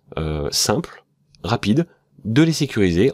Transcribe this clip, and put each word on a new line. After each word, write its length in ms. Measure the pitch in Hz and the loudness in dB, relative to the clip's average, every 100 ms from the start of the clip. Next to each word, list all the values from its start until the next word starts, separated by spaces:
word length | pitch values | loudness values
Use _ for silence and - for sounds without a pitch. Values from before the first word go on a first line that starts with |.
| _ - | _ -8
euh, 300 | 78 78 73 | -6 -4 -4
simple, 520 | - - 104 - - _ _ _ _ | -2 0 -2 -4 -14 _ _ _ _
rapide, 420 | - 117 196 135 170 _ _ _ | -6 -2 0 0 0 _ _ _
de 200 | 101 117 | -2 2
les 100 | 165 | 2
sécuriser 580 | 151 147 - 95 85 127 | 2 -2 0 2 4 2